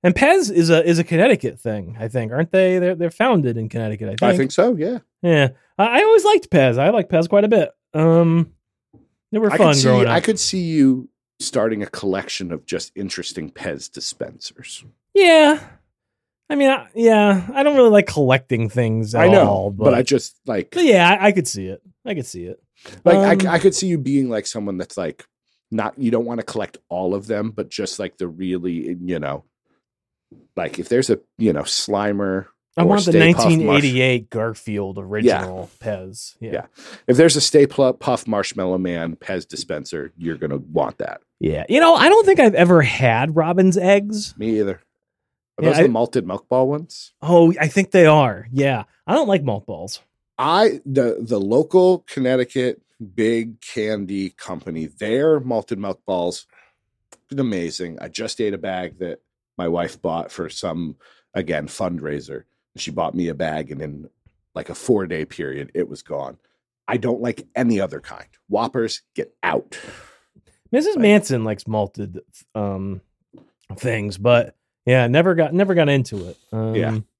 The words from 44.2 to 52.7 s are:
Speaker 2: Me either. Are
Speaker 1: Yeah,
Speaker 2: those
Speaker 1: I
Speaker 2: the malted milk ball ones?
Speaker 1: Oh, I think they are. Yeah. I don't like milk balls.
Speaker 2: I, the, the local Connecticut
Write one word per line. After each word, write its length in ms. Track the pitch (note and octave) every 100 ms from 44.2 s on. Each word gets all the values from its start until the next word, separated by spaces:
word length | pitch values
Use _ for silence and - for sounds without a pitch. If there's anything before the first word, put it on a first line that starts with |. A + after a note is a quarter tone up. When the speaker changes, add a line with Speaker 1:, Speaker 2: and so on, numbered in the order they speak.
| G#3 -
Speaker 2:
Me 200 | A2 G#2+
either. 200 | G2 F2 _ _ _ _ _ _ _ -
Are 60 |
Speaker 1:
Yeah, 60 | D#3
Speaker 2:
those 80 | C#3+
Speaker 1:
I 20 |
Speaker 2:
the 60 | B2+
malted 380 | A2+ A#2+ B2+ F#2+
milk 220 | G2 _
ball 200 | B2+ C3
ones? 440 | D3 E3+ - - _
Speaker 1:
Oh, 320 | D3+ E3+ E3 F3+
I 60 | D#3
think 220 | G3+ F#3+
they 160 | F#3+ D#3
are. 400 | D3+ B2+ F#2 A2+
Yeah. 320 | C3 C#3 A#2+ G2 _ -
I 80 |
don't 140 | C4 B3+
like 140 | F#3+
milk 240 | C#3 G#2 A2
balls. 340 | E2 F#2+ - _ _ _ -
Speaker 2:
I, 420 | C#3 F3+ G#3+ - C#3
the, 320 | C3+ A#2+ -
the 180 | A2+ G#2+
local 580 | G2 B2+ D#3 F#3 F#3 F3+ -
Connecticut 760 | - B2+ B2+ B2 C3+ B2